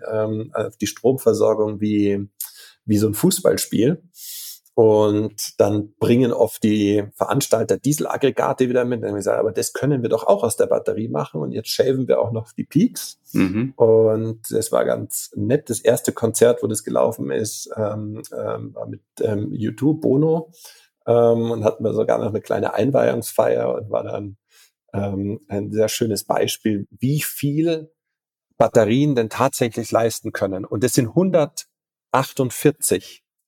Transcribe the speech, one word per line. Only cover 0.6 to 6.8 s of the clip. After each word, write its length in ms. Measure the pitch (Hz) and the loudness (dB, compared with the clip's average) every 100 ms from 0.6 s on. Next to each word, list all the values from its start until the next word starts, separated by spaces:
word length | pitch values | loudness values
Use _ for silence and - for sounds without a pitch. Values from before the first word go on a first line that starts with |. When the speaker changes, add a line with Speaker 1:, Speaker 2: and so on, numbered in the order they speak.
| 104 - | -6 -4
Speaker 1:
die 100 | 104 | -6
Stromversorgung 960 | - 123 135 117 104 107 107 107 101 | 0 0 2 2 4 4 2 0 0
wie, 480 | 107 104 101 101 101 - - - - _ - | 0 2 2 0 -6 -12 -16 -16 -20 _ 0
wie 120 | 104 | 2
so 100 | 107 | 2
ein 60 | |
Fußballspiel. 880 | 104 185 185 - 101 - - 120 180 _ - - - - - _ - | 4 2 4 2 2 0 2 2 2 _ -20 -16 -14 -14 -18 _ 4
Und 840 | 110 107 107 104 107 - - - | 6 6 4 2 -2 -6 -10 0
dann 340 | 101 107 104 - | 2 2 -4 -4
bringen 320 | 110 120 123 | 2 4 4
oft 320 | 120 110 - | 2 0 2
die 400 | 110 107 | 0 2